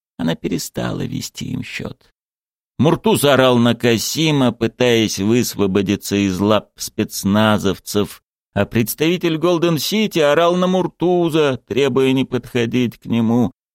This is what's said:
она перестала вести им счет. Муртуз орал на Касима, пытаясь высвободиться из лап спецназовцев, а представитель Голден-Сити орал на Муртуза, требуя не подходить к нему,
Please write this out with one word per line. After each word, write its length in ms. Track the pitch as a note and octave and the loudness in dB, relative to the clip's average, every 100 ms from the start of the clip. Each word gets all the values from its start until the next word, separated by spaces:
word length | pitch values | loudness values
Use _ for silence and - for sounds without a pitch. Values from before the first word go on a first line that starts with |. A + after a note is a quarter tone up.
| _ - | _ -6
она 180 | - D#3+ | -4 -4
перестала 680 | - - - - B1 F2+ | -4 -6 -8 -8 -6 -6
вести 500 | F2+ - - - - | -8 -8 -10 -12 -10
им 120 | - | -8
счет. 340 | - - - - _ _ _ _ _ _ _ - | -10 -10 -12 -14 _ _ _ _ _ _ _ 0
Муртуз 440 | C#3+ F3 A3+ G3 C#3+ | 0 2 0 2 2
орал 340 | C3 C3 B2 | 4 4 4
на 160 | A#2+ A#2 | 2 2
Касима, 760 | B2 A2 - - D#3+ D3 B2 | 0 0 -2 -2 0 2 0
пытаясь 680 | A2+ A2+ - B2 A#2 A2 - | 0 -4 0 2 2 0 0
высвободиться 960 | G2+ A#2+ G#2+ F#2 G2+ G2+ G2 G2+ - G2+ | 0 0 0 -2 0 0 0 -2 0 0
из 240 | G2 F2+ | 0 0
лап 320 | G2+ G#2 - - | 2 0 -2 -14
спецназовцев, 1500 | - - G#2 - G2 G#2 A2 G#2+ F#2+ F2 - G2+ G2+ - _ _ _ | -10 -6 -6 -4 0 2 2 2 0 -4 -4 -4 -4 -6 _ _ _
а 120 | G2+ G2+ | -4 -2
представитель 720 | - A2 - D#3 F3 E3+ D#3 | 0 -2 -2 -2 0 -2 -2
Голден-Сити 800 | E3+ E3+ E3+ D#3 - G#3 G#3+ E3+ | 0 0 0 0 -2 -2 0 2
орал 380 | D3 D3 E3+ F3+ | 2 4 2 2
на 100 | F3+ | 0
Муртуза, 960 | F#3 F3 - E3+ F3 E3 D#3+ D3 B2 - | 0 -2 -2 0 0 2 2 0 -2 -4
требуя 440 | C3 C#3 B2+ C3+ | 0 0 2 2
не 140 | C3 B2 | 2 0
подходить 720 | B2 - B2 A#2 B2+ A#2+ - | -4 -4 -4 -2 0 -2 -4
к 80 | - | -4
нему, 460 | A2+ A2+ B2 G#2 - _ | -2 2 2 0 -4 _